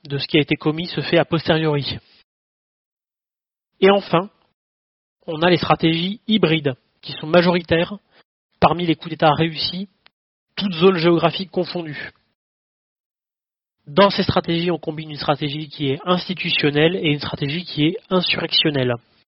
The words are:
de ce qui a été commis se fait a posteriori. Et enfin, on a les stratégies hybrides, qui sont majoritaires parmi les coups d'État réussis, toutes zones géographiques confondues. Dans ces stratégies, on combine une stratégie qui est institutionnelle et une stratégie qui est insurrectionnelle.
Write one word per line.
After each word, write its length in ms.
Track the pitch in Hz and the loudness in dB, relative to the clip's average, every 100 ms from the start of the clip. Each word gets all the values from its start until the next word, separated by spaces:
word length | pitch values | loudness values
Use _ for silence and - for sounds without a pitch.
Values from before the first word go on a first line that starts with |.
| 147 | -8
de 120 | 139 | -8
ce 100 | - | 0
qui 100 | 160 | 2
a 40 | |
été 140 | 143 151 | 2 -2
commis 320 | 156 156 175 | -2 -4 -6
se 140 | - | -8
fait 160 | 139 170 | 0 0
a 80 | 147 | 2
posteriori. 720 | 165 - 160 160 147 135 - _ _ _ _ _ _ _ _ _ _ _ _ _ _ _ _ _ _ | -2 0 0 2 -2 -4 -10 _ _ _ _ _ _ _ _ _ _ _ _ _ _ _ _ _ _
Et 80 | 190 | 4
enfin, 380 | 202 - 170 196 _ _ _ _ _ _ _ _ _ - | 4 2 0 0 _ _ _ _ _ _ _ _ _ -10
on 140 | 156 | 0
a 80 | 175 | 2
les 80 | 170 | 2
stratégies 640 | - 156 165 165 180 208 - | 0 0 2 0 -4 -8 -2
hybrides, 480 | 214 170 160 143 123 _ _ | 0 2 0 -2 -6 _ _
qui 100 | - | -16
sont 140 | 135 156 | -12 2
majoritaires 720 | 175 175 180 170 165 175 202 _ _ _ _ _ _ | 4 4 0 0 0 0 -8 _ _ _ _ _ _
parmi 240 | 147 160 175 | 2 2 0
les 100 | 156 | -2
coups 140 | 170 | -4
d'État 240 | 156 160 | 2 2
réussis, 560 | 143 165 151 - 180 202 _ _ _ _ _ _ - | 2 -2 -4 -8 -8 -12 _ _ _ _ _ _ -8
toutes 180 | 196 | -6
zones 240 | 160 185 185 | 2 2 4
géographiques 540 | 165 170 170 - 190 | 2 4 2 -2 -6
confondues. 600 | - 170 180 160 143 - _ _ _ _ _ _ _ _ _ _ _ _ _ _ _ _ _ - | -6 -6 -8 -10 -12 -14 _ _ _ _ _ _ _ _ _ _ _ _ _ _ _ _ _ -2
Dans 240 | 143 196 | 4 4
ces 140 | 196 | 4
stratégies, 480 | 185 185 175 170 175 | 0 0 0 -2 -2
on 60 | 160 | -4
combine 320 | - 156 156 | -6 -10 -12
une 80 | 143 | -6
stratégie 500 | - 143 147 147 156 | -2 -2 -2 -6 -10
qui 220 | - 143 | -4 -4
est 100 | 135 175 | -2 0
institutionnelle 920 | 180 - 180 175 - 151 147 165 185 | -2 -2 -6 -4 0 0 4 2 2
et 160 | 160 | -2
une 80 | 147 | -2
stratégie 460 | - - 143 165 175 | -4 -6 -4 -6 -6
qui 180 | - | -2
est 140 | 151 185 _ | 0 -2 _
insurrectionnelle. 840 | 185 175 - 165 - 165 143 127 120 _ _ _ | -2 0 -4 0 2 2 2 0 -2 _ _ _